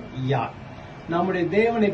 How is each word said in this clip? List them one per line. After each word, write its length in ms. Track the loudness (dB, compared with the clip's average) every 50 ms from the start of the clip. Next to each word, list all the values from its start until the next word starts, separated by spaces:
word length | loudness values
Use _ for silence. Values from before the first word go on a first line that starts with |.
| -4 -10 -8 -4 0
யார்?" 380 | 0 0 0 0 -4 -8 -12 -16 -16 -16 -16 -16 -16 -16 -12 -6 -2
நம்முடைய 380 | 0 0 2 2 2 0 0
தேவனை 460 | 2 4 4 4 4 4 4 2 2